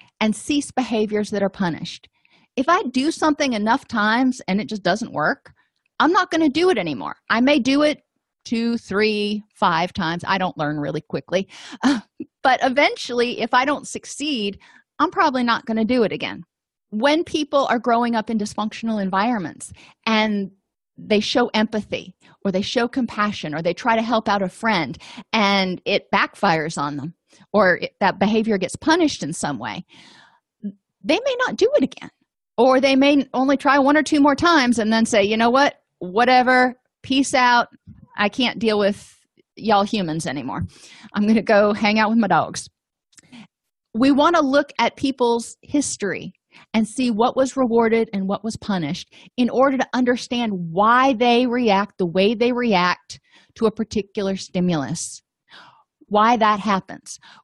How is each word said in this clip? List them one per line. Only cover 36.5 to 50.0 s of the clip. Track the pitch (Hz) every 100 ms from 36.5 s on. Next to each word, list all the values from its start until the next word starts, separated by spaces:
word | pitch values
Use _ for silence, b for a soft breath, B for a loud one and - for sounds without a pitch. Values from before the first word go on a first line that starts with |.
| 254 254 240 _ _
Peace | - 269 269
out. | 262 247 240 - _ - - - -
I | 208
can't | - 240 -
deal | 220 208
with | 202 202 - _ _ _ _ -
y'all | 208 202
humans | 202 214 170 160 165
anymore. | 139 131 95 - B B B B
I'm | - 208
gonna | 220
go | 185 202 208
hang | 208 208 214
out | 214
with | 233
my | 202
dogs." | 160 85 - - _ _ _ _ _ B 247 196 _ _ _ _
We | 220 269
wanna | 277 311 349
look | 277 277 294 -
at | 233 -
people's | 269 262 240 233 226 -
history | - 294 - - 196 131 185 - _ b _
and | 220 214
see | - 254
what | 208 240 247
was | 269 269
rewarded | 247 226 226 226 220
and | 202 190
what | 190
was | 226 -
punished | - 190 143 175 - B B -
in | 240
order | 226 269 262
to | -
understand | 240